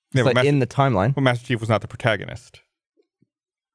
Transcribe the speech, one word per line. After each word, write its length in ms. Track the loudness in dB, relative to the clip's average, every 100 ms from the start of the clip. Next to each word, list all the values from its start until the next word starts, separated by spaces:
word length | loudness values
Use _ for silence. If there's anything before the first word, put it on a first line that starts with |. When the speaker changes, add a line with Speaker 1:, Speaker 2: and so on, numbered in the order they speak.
| _
Speaker 1:
Yeah, 60 | 0
Speaker 2:
It's, 0 |
Speaker 1:
but 40 | 2
Speaker 2:
like, 80 | 2
Speaker 1:
Master 120 | 2
Speaker 2:
in 120 | 2
the 60 | 0
timeline. 440 | 0 0 2 0
Speaker 1:
But 100 | 0
Master 220 | 0 0
Chief 140 | -2 -4
was 100 | -2
not 120 | -2
the 80 | -2
protagonist. 720 | -6 -4 -4 -6 -16 -20 -20 _ _ _ _ _ _ _ _ _ _ _